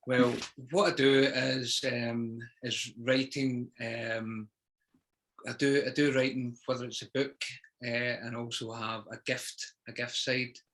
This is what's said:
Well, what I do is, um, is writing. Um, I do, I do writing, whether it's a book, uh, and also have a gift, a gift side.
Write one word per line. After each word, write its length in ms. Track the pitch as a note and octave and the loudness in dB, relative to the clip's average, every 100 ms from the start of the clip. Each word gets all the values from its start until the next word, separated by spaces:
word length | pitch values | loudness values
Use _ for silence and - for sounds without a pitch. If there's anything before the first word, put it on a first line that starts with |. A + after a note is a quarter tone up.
Well, 280 | - B2+ B2 A#2+ - - B2+ | 2 4 4 2 -6 -12 -2
what 220 | C#3 D3+ | 2 4
I 20 | |
do 280 | - C3+ C3+ | 6 6 8
is, 600 | C3+ C3 C3 C3 A#2+ - | 6 4 0 0 0 0
um, 540 | C3+ B2+ A#2 A#2 A#2 A#2 A#2 _ | 0 0 0 -2 -4 -6 -12 _
is 300 | B2 G#2 A#2+ - | -6 -4 -6 -6
writing. 680 | A#2 C3 C3+ C#3 C3 B2 B2 _ | 2 2 2 0 0 0 -6 _
Um, 640 | A#2 A#2 A2+ A2+ A2+ A2 G#2+ _ _ _ _ _ _ _ _ - - | -6 -4 -4 -4 -4 -6 -10 _ _ _ _ _ _ _ _ -14 -10
I 60 | |
do, 300 | A#2+ C#3+ C#3+ | 0 2 4
I 40 | B2+ | 2
do 220 | B2+ D3 | 2 4
writing, 420 | C3 C3 C3 B2 A#2+ | 4 2 0 -6 -8
whether 200 | - B2 | -4 -4
it's 160 | B2 B2 | -4 -8
a 100 | A#2 | -6
book, 300 | C3 C#3 - - B2+ - _ | -2 -2 -4 -10 -10 -18 _
uh, 40 | A#2+ | -4
and 460 | A#2+ B2 A#2 A#2+ | -2 0 -2 -6
also 360 | A#2 A#2 A#2 A2+ | -6 -6 -6 -6
have 320 | A2+ A2 A2+ G#2 | -6 -6 -6 -8
a 60 | A2+ | -10
gift, 480 | - B2+ - - - _ - | -4 -4 -4 -10 -14 _ -14
a 40 | |
gift 240 | G#2+ A#2+ | -8 -4
side. 380 | - - B2+ B2 - _ | -4 0 0 -2 -8 _